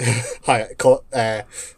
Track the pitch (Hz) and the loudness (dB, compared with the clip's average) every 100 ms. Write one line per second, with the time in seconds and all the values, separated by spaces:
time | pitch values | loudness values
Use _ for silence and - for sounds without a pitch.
0 | 120 117 - - - 120 110 - 135 131 | -2 -2 -4 -4 0 0 -2 2 4 4
1 | - 131 113 107 - - - | 0 -2 -2 -4 -8 -16 -20